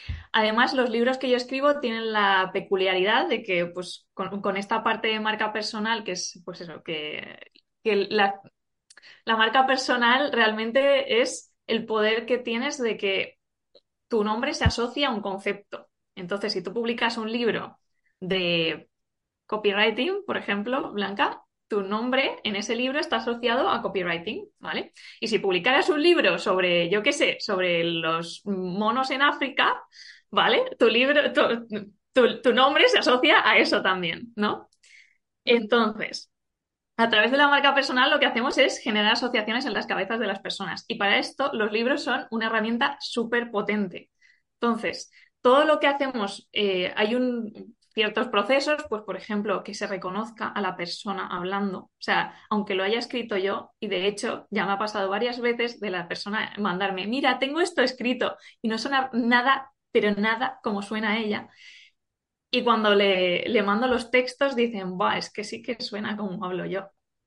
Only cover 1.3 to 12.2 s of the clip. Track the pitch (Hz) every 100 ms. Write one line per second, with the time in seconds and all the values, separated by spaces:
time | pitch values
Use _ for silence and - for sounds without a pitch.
1.3 | 247 247 269 277 285 254 226 226 214 202
2.3 | 190 185 190 185 196 185 185 185 226 339
3.3 | 226 - 180 175 175 180 - _ - 185
4.3 | 202 202 190 202 226 226 220 220 220 214
5.3 | 214 214 220 214 220 214 233 220 180 -
6.3 | - - 175 175 156 - 160 151 - -
7.3 | - - _ _ _ 220 202 196 214 196
8.3 | 196 - _ _ _ _ - - - -
9.3 | 220 220 254 262 262 - 247 233 254 285
10.3 | 240 220 214 226 254 277 277 - 220 262
11.3 | - - _ - 226 226 220 214 226